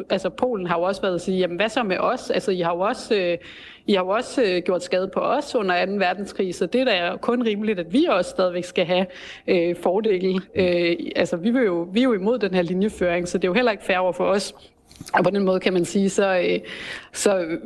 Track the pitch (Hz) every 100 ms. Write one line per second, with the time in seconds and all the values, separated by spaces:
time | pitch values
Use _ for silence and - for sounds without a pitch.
0 | - 190 185 - 254 214 175 170 180 196
1 | 196 170 196 185 175 175 220 269 214 175
2 | 170 247 - - - 185 170 175 202 247
3 | - 208 180 170 - - - - - 190
4 | 185 214 247 - 208 180 180 180 175 185
5 | 190 185 175 269 294 254 190 180 185 202
6 | 180 190 196 - 190 170 180 247 262 185
7 | 170 - - 247 226 208 214 185 165 226
8 | 339 202 180 - 185 175 175 - 170 180
9 | 185 - - - - 185 170 175 190 185
10 | 220 185 185 185 185 - 185 175 170 170
11 | - - 180 175 196 254 220 175 175 202
12 | 262 208 196 247 196 180 170 185 208 -
13 | 180 175 175 190 185 180 247 196 - 185
14 | 185 175 180 196 - - - _ _ -
15 | - - 180 202 185 185 202 185 170 202
16 | 196 202 196 180 175 180 - - - -
17 | - - 208 190 165 170